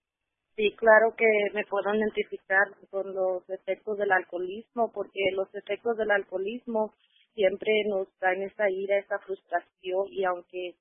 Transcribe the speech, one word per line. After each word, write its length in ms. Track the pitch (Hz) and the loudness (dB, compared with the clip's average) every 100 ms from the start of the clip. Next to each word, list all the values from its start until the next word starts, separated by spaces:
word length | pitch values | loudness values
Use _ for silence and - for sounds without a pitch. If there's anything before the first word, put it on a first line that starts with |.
| _ _ _ _ _ - | _ _ _ _ _ -2
Sí, 180 | 415 - | -2 2
claro 380 | 226 214 226 220 | 8 8 8 2
que 100 | 226 214 202 | 4 4 2
me 100 | 202 | -2
puedo 300 | 196 202 190 | -4 -2 0
identificar 720 | 214 214 208 208 196 - 190 202 - 185 | 0 -2 -2 -6 -8 -2 2 2 -2 -10
con 240 | 196 190 | -8 -6
los 340 | 190 185 180 - | -2 -2 -2 -6
efectos 480 | 190 - 190 - 202 | -10 -6 -6 -4 -4
del 140 | 202 | 2
alcoholismo, 800 | 185 175 180 185 202 226 233 220 | 2 0 -8 -8 -10 -10 -4 -4
porque 280 | 208 196 190 196 | -4 -10 -2 -2
los 200 | 190 190 | -2 -6
efectos 420 | 202 - 202 233 220 | -8 -8 -6 -4 -2
del 140 | 214 | 0
alcoholismo 840 | 202 196 185 196 240 - 220 214 _ _ _ _ | 0 0 -6 -6 -8 -6 -4 -4 _ _ _ _
siempre 360 | - 190 196 220 214 208 | 0 0 0 0 0 2
nos 200 | 196 190 - | -2 -4 -2
traen 240 | 185 185 | -2 0
esa 260 | 196 - 208 | -4 -2 -2
ira, 300 | 190 196 202 | -2 0 -2
esa 220 | 196 202 | 0 -8
frustración, 840 | - 190 - 170 - _ 185 185 196 | -6 -12 -4 -6 -6 _ -4 -2 -2
y 160 | 180 | -2
aunque 500 | 185 180 175 185 180 - | -2 -2 -8 -12 -12 -12